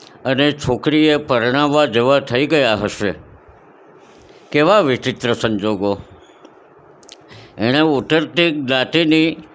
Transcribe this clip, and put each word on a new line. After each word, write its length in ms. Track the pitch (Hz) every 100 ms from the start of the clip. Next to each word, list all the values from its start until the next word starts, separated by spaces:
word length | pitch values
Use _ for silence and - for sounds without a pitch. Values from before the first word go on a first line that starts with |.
| - - 127
અને 260 | 131 147
છોકરીએ 680 | 143 - 117 151 156 156 147
પરણાવવા 680 | 147 120 120 139 147 147 143
જવા 340 | 113 123 139
થઈ 280 | - 123 151
ગયા 280 | 156 123 104
હશે. 380 | 101 - 101 80 - - - - - - - - - - - - -
કેવા 280 | 147 160 214
વિચિત્ર 540 | 147 120 131 113 120
સંજોગો! 640 | 113 120 104 107 98 101 95 - - - - - - _ - - - - - - - - -
એણે 220 | 113 139
ઉતરતી 720 | 156 135 - 156 151 175 170
જ્ઞાતિની 840 | 151 127 131 127 160 160 160 160 - -